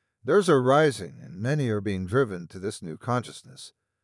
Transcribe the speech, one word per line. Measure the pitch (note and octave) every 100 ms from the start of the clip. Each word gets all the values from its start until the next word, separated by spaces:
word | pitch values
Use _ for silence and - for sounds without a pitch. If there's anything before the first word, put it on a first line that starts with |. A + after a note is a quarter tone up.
| _ _
Theirs | A#2 F3+ F#3
are | C#3+
rising, | B2+ C#3+ D#3 G2+ F2 -
and | - E3
many | A2+ D3+ B2+
are | G#2
being | G2+ F#2+ F#2
driven | A#2+ B2+ F2+ E2+
to | F#2+
this | F#2+ -
new | F2+ D#2
consciousness. | - B2 A2+ - - - - _ _ _